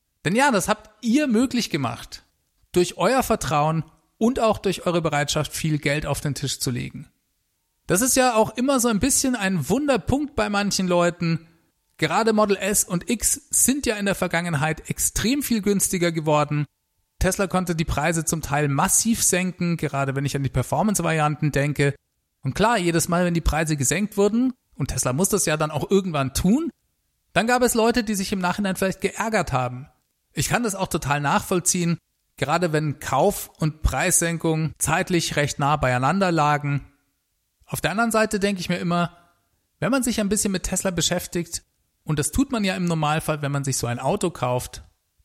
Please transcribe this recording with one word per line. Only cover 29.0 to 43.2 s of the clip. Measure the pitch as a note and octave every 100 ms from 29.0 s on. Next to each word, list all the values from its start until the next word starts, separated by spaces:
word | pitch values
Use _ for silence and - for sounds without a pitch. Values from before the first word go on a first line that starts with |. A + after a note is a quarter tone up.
geärgert | G#3+ - G#3+ G#3+ -
haben. | C3 B2+ B2 C#3+ _ _ _ _
Ich | - -
kann | F#3+
das | A#3+ F#3+
auch | F#3
total | E3+ C3+ C#3+
nachvollziehen, | C#3+ G3 - F#3 - F3+ E3+ E3 _ _ _ -
gerade | C3+ E3+ F3
wenn | D3+ D3+ -
Kauf- | - C3+ F#3 - - -
und | D#3 D3+
Preissenkung | - C3+ F3+ - E3+ E3 E3 D#3+ D#3+ -
zeitlich | - E3 F3+ E3+ - -
recht | D3 -
nah | C#3+ D3
beieinander | C3 B2 C3+ F#3+ F#3+
lagen. | E3 D3 D3 C#3+ C#3+ - _ _ _ _ _ _ _ -
Auf | -
der | D3+
anderen | F#3+ A#3
Seite | A3 G#3+ G#3
denke | G3+ G3
ich | E3+
mir | F3
immer, | F3+ F3 E3+ - _ _ _ _ _ -
wenn | E3
man | C4+
sich | B3+ A3
ein | G3+
bisschen | G#3 G#3+
mit | F3+
Tesla | - F#3+ F#3+
beschäftigt, | F3+ - F3 - F3 E3 - _ _ _ _
und | - D3+
das | -
tut | - C#4
man | A#3
ja | G3 F#3
im | F3
Normalfall, | E3 D3+ D#3+